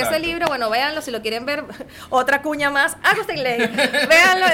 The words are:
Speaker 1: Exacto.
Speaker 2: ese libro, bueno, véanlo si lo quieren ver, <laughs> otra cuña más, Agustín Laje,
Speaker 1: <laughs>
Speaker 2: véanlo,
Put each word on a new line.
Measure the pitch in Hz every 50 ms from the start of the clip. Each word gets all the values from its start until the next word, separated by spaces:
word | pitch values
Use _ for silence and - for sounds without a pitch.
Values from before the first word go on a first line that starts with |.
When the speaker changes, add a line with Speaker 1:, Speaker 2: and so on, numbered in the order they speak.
Speaker 1:
Exacto. | 254 - 320
Speaker 2:
ese | 320 320
libro, | 339 330 339 339
bueno, | 320 277 254 233 214
véanlo | 220 240 277 294 311 311 302
si | 285
lo | 233 214 214
quieren | 220 220 233 247
ver, | 277 294 294 277 - 202 - 254
<laughs> | - - - - -
otra | 262 262 254 262 269 269 277
cuña | 311 302 294 294 277
más, | 285 277 285 - 285 - -
Agustín | 349 403 415 415 - 349 294 262
Laje, | 247 240 233 233
Speaker 1:
<laughs> | 226 233 247 277 247 - 294 277 247
Speaker 2:
véanlo, | 320 330 359 381 370 370 370 359